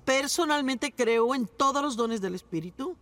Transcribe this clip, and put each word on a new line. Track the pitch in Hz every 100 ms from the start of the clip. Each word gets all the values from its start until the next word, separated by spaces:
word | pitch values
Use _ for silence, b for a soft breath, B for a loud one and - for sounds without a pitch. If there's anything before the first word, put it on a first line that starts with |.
Personalmente | - 262 277 - 320 294 262 254 285
creo | - 226 226 233 269
en | 214
todos | - 269 277
los | 285 233
dones | 233 226
del | 190
Espíritu. | 180 - 165 175 - 294 349